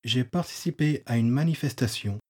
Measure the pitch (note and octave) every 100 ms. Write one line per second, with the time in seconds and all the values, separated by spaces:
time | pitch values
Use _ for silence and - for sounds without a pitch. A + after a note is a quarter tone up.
0 | A#2 B2 B2 F3 E3+ - E3+ - D3+ C#3+
1 | - A#2 A#2 C3 D#3+ D#3 C#3+ - A#2+ -
2 | G#2 G#2